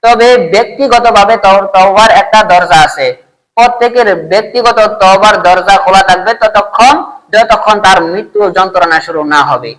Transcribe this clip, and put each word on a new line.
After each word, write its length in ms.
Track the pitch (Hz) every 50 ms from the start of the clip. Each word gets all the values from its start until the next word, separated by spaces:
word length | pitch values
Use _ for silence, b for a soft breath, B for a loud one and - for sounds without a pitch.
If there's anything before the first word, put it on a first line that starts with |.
| -
তবে 340 | 233 240 220 233 240 247
ব্যক্তিগতভাবে 1000 | 247 - 160 185 - 233 - - - 277 269 247 240 240 233 220 208 202 208 226
তও-, 300 | 220 - 196 196 196 196
তওবার 440 | 196 - 190 185 196 190 190 - 196
একটা 340 | 175 190 190 - - 214 214
দরজা 360 | 185 180 175 175 175 180 160
আছে, 360 | 151 - - - 135 127 123 - _ _ _ _ _ _ _
প্রত্যেকের 600 | - - 240 240 240 233 240 233 247 240 208 190
ব্যক্তিগত 580 | 165 160 160 185 208 220 220 - 240 226 233 226
তওবার 680 | 220 214 214 214 - 196 185 190 196 202 214 214 185 180
দরজা 340 | 180 185 185 175 190 196
খোলা 260 | 190 - 180 185 196 190
থাকবে 320 | 190 185 180 180 208 233
ততক্ষণ, 720 | 226 226 214 214 208 202 - - 214 226 254 294 330 - - - - _ _ -
যতক্ষণ 480 | 214 233 233 226 202 - 208 214 208
তার 220 | 196 190 190 185 165
মৃত্যু 480 | 165 170 196 220 - _ - 208 190
যন্ত্রণা 500 | 175 185 185 190 185 185 175 165 165 160
শুরু 240 | 151 - 170 160 151
না 180 | 147 147 147 139
হবে। 320 | 131 135 123 113 117 117